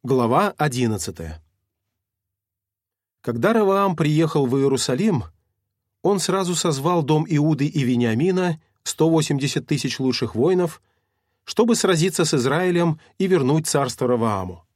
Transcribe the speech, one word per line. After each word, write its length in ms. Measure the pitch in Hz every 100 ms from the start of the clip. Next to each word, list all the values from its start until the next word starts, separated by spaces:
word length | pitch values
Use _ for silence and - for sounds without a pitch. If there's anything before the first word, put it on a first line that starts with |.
Глава 520 | 120 127 117 135 202 -
одиннадцатая. 840 | 151 127 120 104 - - 82 80 _ _ _ _ _ _ _ _ _ _ _ _ _ _ _ _ _ _
Когда 320 | - 117 170
Раваам 440 | 226 202 196 196 165
приехал 500 | 151 151 160 156 131
в 100 | 135
Иерусалим, 680 | 135 131 - 131 214 151 85 _ _ _ _ _ _ _
он 180 | 175 202
сразу 340 | - 190 180
созвал 480 | 170 175 135 147 175
дом 240 | 143 156 151
Иуды 380 | 151 151 151 143
и 160 | 160
Вениамина, 760 | 127 123 120 110 175 185 180 156 _ _
сто 260 | - - 160
восемьдесят 560 | 165 151 143 135 143 127
тысяч 320 | 147 135 -
лучших 360 | 131 120 117
воинов, 460 | 107 147 185 175 - _ _ _ _ _ _
чтобы 300 | - - 240
сразиться 500 | 226 190 170 180 175
с 100 | 160
Израилем 680 | 147 127 147 185 175 170 156 _ _
и 80 | 190
вернуть 400 | 180 127 156 156
царство 400 | 147 131 - 127
Равааму. 580 | 123 113 101 92 87 _